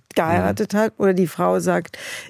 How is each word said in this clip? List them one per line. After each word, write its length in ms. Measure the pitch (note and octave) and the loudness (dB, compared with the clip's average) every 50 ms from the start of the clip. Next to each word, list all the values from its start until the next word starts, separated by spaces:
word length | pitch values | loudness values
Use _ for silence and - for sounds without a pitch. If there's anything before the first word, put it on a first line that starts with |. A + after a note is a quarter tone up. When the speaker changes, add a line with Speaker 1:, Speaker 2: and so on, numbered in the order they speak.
| - - - | -20 -6 -2
Speaker 1:
geheiratet 580 | - E3+ D#3+ E3+ F3+ F#3 G3 G3+ G3+ A3 - G3 | 0 0 2 2 2 2 0 0 -2 -2 -2 0
Speaker 2:
Mhm. 40 | G#3 | 0
Speaker 1:
hat“, 160 | A3 G#3+ - - | 0 0 0 0
oder 160 | G#3 G3 F#3 | 2 2 4
die 140 | F3+ F#3+ D#3 | 2 2 0
Frau 320 | - - F3 F3+ F#3 F#3 | 0 0 0 0 0 0
sagt, 380 | E3+ F3+ F3 F3 E3+ - - - - - - - - | 0 0 0 0 -2 -6 -10 -16 -14 -12 -12 -12 -14